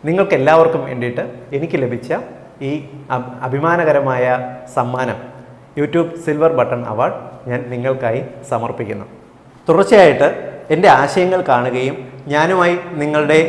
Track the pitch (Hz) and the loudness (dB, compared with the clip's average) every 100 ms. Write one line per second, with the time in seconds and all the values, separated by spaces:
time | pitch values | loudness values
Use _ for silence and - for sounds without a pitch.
0 | 151 180 196 - 139 165 160 160 135 123 | -2 0 2 2 4 6 4 2 -6 -6
1 | 123 120 185 - - 143 160 147 123 120 | -6 -6 -8 -12 -8 -6 -4 -2 -2 -6
2 | - 180 - - - - 139 151 - - | -6 -6 -6 -18 -20 -10 -8 -8 -10 -18
3 | - 127 123 - 127 135 165 175 160 143 | -8 -6 -6 -10 -6 -2 0 2 2 2
4 | 135 127 123 127 123 - - - 120 127 | 2 0 0 0 -4 -12 -6 -4 -2 -2
5 | 123 - - - - - - - 147 165 | -4 -6 -10 -18 -20 -20 -14 -6 -2 0
6 | 170 165 - 147 160 131 120 120 117 107 | -2 -4 -4 2 2 2 -2 -2 -6 -2
7 | 151 - - - 123 123 120 123 131 131 | -2 -4 -14 -16 -8 -8 -6 -6 -4 -2
8 | 120 120 131 - - 117 113 - 107 101 | -2 -4 -6 -14 -6 -6 -4 -8 -8 -10
9 | - - - - - - - 165 196 214 | -12 -20 -20 -20 -20 -10 0 2 6 8
10 | 170 135 143 - - - - 156 190 131 | 8 6 2 0 -10 -14 -2 4 6 6
11 | 139 185 180 185 - 123 123 123 131 - | 4 2 2 0 2 2 2 -2 -2 -4
12 | - - 139 147 165 185 175 175 175 156 | -12 -16 -2 0 2 4 2 0 -4 -4
13 | 147 151 147 156 | 0 0 4 4